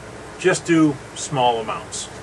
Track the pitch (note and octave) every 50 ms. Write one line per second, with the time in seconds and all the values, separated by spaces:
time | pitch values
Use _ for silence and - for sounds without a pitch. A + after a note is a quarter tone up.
0 | - - - - - - - - - F3+ F3+ - - - E3 D#3+ D#3 D3+ C3+ -
1 | - - - - - - D3 C3+ B2 B2 A#2 A2+ A2 G#2+ G2+ G2 - - - -
2 | - - - G2